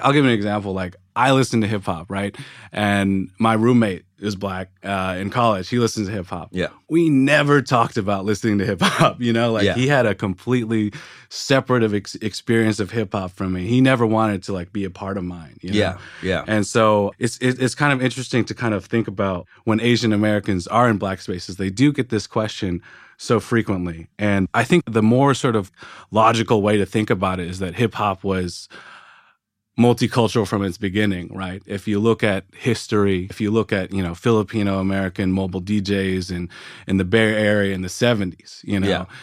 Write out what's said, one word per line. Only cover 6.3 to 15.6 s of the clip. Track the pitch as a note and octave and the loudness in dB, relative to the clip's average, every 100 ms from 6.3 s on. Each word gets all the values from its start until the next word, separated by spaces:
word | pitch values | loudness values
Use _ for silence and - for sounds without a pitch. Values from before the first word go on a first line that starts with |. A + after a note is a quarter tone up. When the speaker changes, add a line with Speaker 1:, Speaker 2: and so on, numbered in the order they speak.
| F2+ D#2 | -12 -8
Speaker 2:
Yeah. | F#2 E2+ - _ | -6 -6 -6 _
Speaker 1:
We | E3 E3 | 2 4
never | C3+ C3+ D3+ C#3+ C#3+ | 4 4 4 4 4
talked | B2+ B2 A2+ - | 4 2 2 -2
about | G2 G2 | -2 -2
listening | G2 G#2 A#2 G2+ | -2 0 0 0
to | F#2+ | 0
hip | F#2+ | 0
hop, | F#3+ - D3 F#2+ | 0 2 0 2
<laughs> | A#2+ | -2
you | |
know? | A2+ A#2+ | 0 0
Like, | A2 | 2
Speaker 2:
Yeah. | G2+ | 2
Speaker 1:
he | F#2 C3 | 2 2
had | C#3+ A2+ | 2 2
a | |
completely | G2 G#2 F2+ - B2 A2 A2+ G#2 - - - - | 0 -4 -4 -2 -2 0 0 -2 -6 -18 -20 -16
separate | - - C3+ C3 B2 | -12 0 0 2 0
of | A2 | 2
ex-, | G#2 G2 - | 0 -6 -8
experience | G#2+ - - A2+ A2 G#2+ | -8 -8 0 2 2 0
of | F#2+ | -4
hip | A2+ G2+ | -4 -4
hop | G#2 F#2 | -4 -6
from | - F#2+ | -6 -4
me. | F#2 F#2 | -4 0
He | B2+ | 4
never | C3 C3 A2+ | 4 4 2
wanted | A2 A2 G2 | 2 0 -2
to, | - | -6
like, | F#2+ F2 | -8 -6
be | G2+ | -8
a | F#2+ | -8
part | F2+ G2 G2 | -8 -8 -6
of | |
mine, | F2+ F2 D2+ - | -8 -10 -16 -16